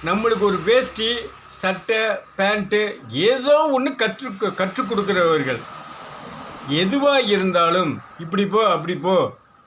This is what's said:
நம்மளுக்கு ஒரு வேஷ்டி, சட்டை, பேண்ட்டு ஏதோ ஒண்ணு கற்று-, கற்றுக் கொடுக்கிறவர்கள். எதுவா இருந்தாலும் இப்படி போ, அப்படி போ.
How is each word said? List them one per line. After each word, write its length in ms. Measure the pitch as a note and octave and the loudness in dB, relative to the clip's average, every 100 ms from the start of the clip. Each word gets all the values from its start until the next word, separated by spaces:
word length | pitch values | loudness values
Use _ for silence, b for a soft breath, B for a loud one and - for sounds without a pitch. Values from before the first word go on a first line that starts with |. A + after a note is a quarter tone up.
நம்மளுக்கு 360 | D#3+ G3+ A3+ G#3+ | 0 0 2 2
ஒரு 200 | G3+ F3+ | 2 2
வேஷ்டி, 520 | E3 B3 - - A3 A#3+ G#3+ - - | 4 4 2 -4 -2 -2 -8 -16 -14
சட்டை, 500 | - F#3+ F#3 - A3 A3 G3 - - | -4 -4 -4 -2 -2 0 -4 -8 -2
பேண்ட்டு 600 | G3 G#3 G3 G#3 G#3 - A#2+ | 0 0 0 0 0 -6 -8
ஏதோ 720 | B2 G3+ C4 C4+ D4 D#4 C4 | 0 2 2 4 4 4 2
ஒண்ணு 180 | C#4 - | 0 -2
கற்று-, 520 | G#3+ F#3+ C4 G3 G3+ | -4 -2 -10 -4 -4
கற்றுக் 340 | - F#3+ - G3 | -2 -4 -2 -2
கொடுக்கிறவர்கள். 720 | G#3+ G3 F#3 E3+ D#3 C3 A#2 - - - - - - - - - - C3+ | -2 0 2 4 4 0 -4 -8 -16 -16 -16 -16 -16 -16 -16 -16 -14 -4
எதுவா 560 | D3+ F#3+ C#4 C#4+ C#4 A3 | 0 2 2 4 2 2
இருந்தாலும் 760 | G3 F#3 F3 E3+ F3 E3 G#2+ - - | 0 2 2 4 2 0 -4 -12 -16
இப்படி 280 | E3 F#3+ G3+ | -6 -2 0
போ, 220 | G#3 G#3+ | 2 2
அப்படி 260 | E3+ E3 | 0 -2
போ. 420 | E3 E3+ F3+ A#2 - _ _ | -4 2 2 2 -4 _ _